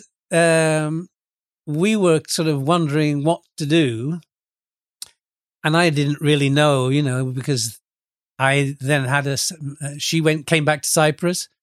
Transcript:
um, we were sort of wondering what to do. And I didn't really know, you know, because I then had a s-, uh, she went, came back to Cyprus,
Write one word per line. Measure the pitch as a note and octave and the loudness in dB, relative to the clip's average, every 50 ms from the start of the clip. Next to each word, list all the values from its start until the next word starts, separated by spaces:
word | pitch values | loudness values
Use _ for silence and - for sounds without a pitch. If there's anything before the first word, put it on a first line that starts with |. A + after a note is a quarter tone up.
| - _ _ _ _ - | -8 _ _ _ _ -2
um, | F#3 E3 E3+ E3 D#3+ D#3+ D#3+ D#3 D#3 D#3 D#3 D3+ D#3+ E3 F3+ - _ _ _ _ _ _ _ _ _ _ - | 0 2 4 4 4 2 2 2 0 0 -2 -2 -4 -6 -8 -10 _ _ _ _ _ _ _ _ _ _ -10
we | D#3 D3 D#3 F#3 G#3+ A3 | -6 -4 0 0 0 2
were | G#3+ F#3 F3 D#3+ D3+ D#3 | 2 2 2 2 2 0
sort | - - - D#3+ | -4 -4 -2 -2
of | D#3+ D3 C#3 | -2 -2 -2
wondering | C3+ D3 F3 F3 E3 C#3+ C#3+ D#3 D3+ D3+ D3 C#3+ C#3 | 0 0 2 2 2 0 0 0 0 0 0 0 0
what | D#3+ E3+ - _ _ - | 0 -2 -2 _ _ -10
to | - D#3 | -8 -2
do. | C#3 D#3+ E3+ D3+ B2 A2+ A2 A#2+ D3 E3+ E3+ - _ _ _ _ _ _ _ _ _ _ _ _ _ _ - - - _ _ _ _ _ _ _ _ _ _ - | 0 2 2 2 2 -2 -4 -6 -6 -8 -8 -10 _ _ _ _ _ _ _ _ _ _ _ _ _ _ -20 -20 -20 _ _ _ _ _ _ _ _ _ _ -2
And | D3+ D#3 | 0 2
I | E3+ F3 E3 | 2 2 2
didn't | D3 D3 C#3+ C#3+ D3 - | 2 2 0 0 -2 0
really | D#3 D3 D3+ C#3+ C#3 C3+ | 2 2 2 2 2 2
know, | C#3 D3 D3+ D3+ C#3 C3 B2+ B2+ | 2 4 4 4 4 2 2 0
you | C#3 D3 | 0 0
know, | D3 C3 B2+ C3 C3 | 0 0 -2 -2 -4
because | B2+ B2+ C3 B2 D3+ C#3 A#2+ A2 A2+ - - _ _ _ _ _ _ _ _ _ _ _ - | -4 -6 -6 -4 -4 -2 -2 -4 -6 -10 -14 _ _ _ _ _ _ _ _ _ _ _ 0
I | C3 C3+ C#3 C#3+ C#3 C3+ C#3+ - | 2 2 2 2 0 -2 -4 -6
then | C3 C3+ D3+ C#3+ C3+ | -2 0 0 0 0
had | B2 C#3 C#3+ C#3 | 0 -2 -2 0
a | C#3+ | -2
s-, | C3+ B2+ - - F#3 D#3 D3 C#3 C#3 - | -4 -4 -4 -6 -8 -8 -12 -12 -12 -10
uh, | D3+ C#3+ C#3+ | -12 -12 -10
she | D3 - - E3 E3 | -8 -6 -2 -2 0
went, | D#3 D#3 D#3 D#3 C#3 | 2 2 0 0 -2
came | - E3+ D#3 D3 | 0 0 0 2
back | D3+ D3+ D3 - | 0 0 -2 -2
to | - | -2
Cyprus, | - E3 D#3 D#3 D#3 - F3 E3+ F3+ - - - _ _ | 2 2 2 2 2 0 -2 -2 -2 -4 -8 -12 _ _